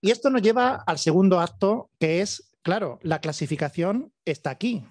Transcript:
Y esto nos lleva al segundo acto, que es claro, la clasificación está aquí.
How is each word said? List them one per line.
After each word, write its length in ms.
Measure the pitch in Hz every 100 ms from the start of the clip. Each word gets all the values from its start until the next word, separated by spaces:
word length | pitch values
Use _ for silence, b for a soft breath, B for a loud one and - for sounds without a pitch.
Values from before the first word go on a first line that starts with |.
Y 100 | 190
esto 180 | 240 277
nos 120 | 262
lleva 340 | 208 226 247 269
al 240 | - 160
segundo 400 | - 165 190 180
acto, 500 | 170 - 196 226 - _
que 220 | 160 170
es 360 | 202 - - _ -
claro, 320 | 196 175 120
la 200 | 170 156
clasificación 880 | 160 147 147 151 147 - 175 220 302 _ -
está 240 | 147 147
aquí. 360 | 131 240 220 120